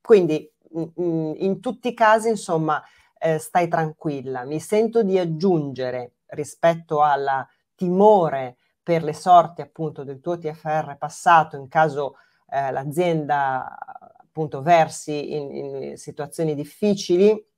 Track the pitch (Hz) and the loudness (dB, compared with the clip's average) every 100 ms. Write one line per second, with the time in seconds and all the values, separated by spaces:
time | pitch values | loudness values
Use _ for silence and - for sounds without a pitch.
0 | - 214 170 156 - _ _ 160 165 165 | 6 4 6 -2 -4 _ _ -10 -10 -4
1 | 175 165 156 156 190 190 254 226 247 240 | -2 -2 -4 -4 -2 -2 -6 -6 -8 2
2 | 220 220 214 214 - 165 156 147 - _ | 4 4 2 -4 -2 -2 0 -4 -6 _
3 | _ _ 165 156 - 180 170 170 160 156 | _ _ -2 -2 0 -2 0 -2 -4 -6
4 | 160 139 131 131 123 151 - 214 226 226 | -8 -6 -8 -8 -6 -8 -2 0 2 2
5 | 202 185 175 160 196 170 143 127 127 123 | 2 2 0 0 2 2 0 -6 -6 -6
6 | 123 _ _ 156 143 - 170 165 165 151 | -10 _ _ -10 -10 0 0 0 -2 0
7 | 147 139 139 135 123 _ _ _ 180 185 | 2 2 0 -4 -6 _ _ _ -2 6
8 | 208 208 165 139 131 - _ _ - 165 | 6 6 4 -2 -8 -10 _ _ -2 -2
9 | 165 151 190 175 160 - 143 - 160 151 | 0 -4 6 6 6 -4 -16 -8 -10 -8
10 | 135 135 175 175 156 156 156 156 143 143 | -12 -10 -8 -6 -6 -10 -4 -4 -4 -8
11 | 147 - - 165 156 143 135 160 160 139 | -10 -2 4 6 4 -6 -4 2 2 0
12 | 143 - _ _ _ 139 135 135 139 143 | -6 -8 _ _ _ -6 -4 -4 -6 -2
13 | 175 160 143 143 139 131 - - - - | 0 0 0 0 0 -2 -6 -14 -18 -18
14 | - _ _ - 156 143 135 170 156 - | -20 _ _ -8 -6 -4 2 4 4 -2
15 | - 151 139 147 143 139 139 135 139 131 | -8 -8 -6 -8 -8 -10 -10 -10 -12 -14
16 | - - 147 - 160 143 147 - 208 202 | -16 -12 -12 -4 -2 -2 -6 -2 0 0
17 | - 175 202 214 - | 0 4 4 4 -4